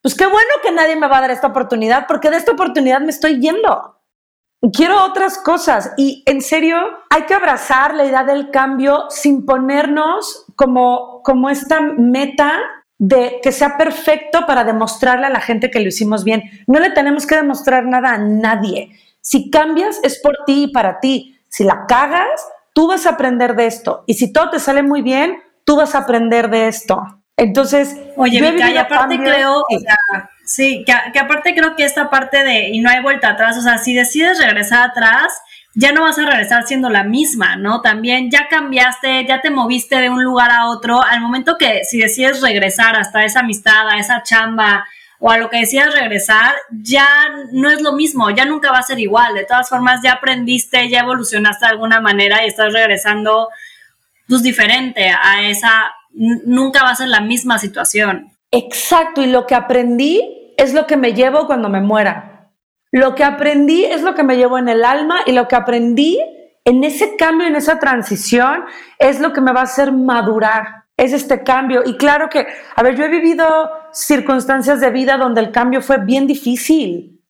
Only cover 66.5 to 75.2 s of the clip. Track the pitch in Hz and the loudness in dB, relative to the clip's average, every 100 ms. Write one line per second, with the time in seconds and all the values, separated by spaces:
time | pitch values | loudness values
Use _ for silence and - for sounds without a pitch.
66.5 | _ - 254 294 285 427 - 320 320 339 | _ 2 2 0 -2 -4 0 0 2 0
67.5 | 294 302 320 285 247 - 196 - 240 254 | 0 0 0 0 -2 -2 -6 0 2 2
68.5 | 320 - - - _ 262 269 320 320 262 | 0 -8 -18 -20 _ 0 2 -2 0 0
69.5 | 254 254 277 277 269 254 240 214 220 214 | 2 0 0 0 2 0 0 0 0 0
70.5 | 220 214 - _ - 254 277 277 262 - | 0 -4 -16 _ -2 0 0 -2 -2 0
71.5 | 262 262 247 247 - 285 285 311 311 - | 0 2 0 0 0 2 2 0 -2 -4
72.5 | - - - 247 254 302 339 330 320 320 | -12 -6 0 2 2 0 2 0 2 2
73.5 | 320 320 320 - - - 285 294 262 254 | 2 0 -8 -14 -12 -2 0 2 -2 0
74.5 | 269 254 277 254 247 262 269 | -2 0 2 2 0 0 0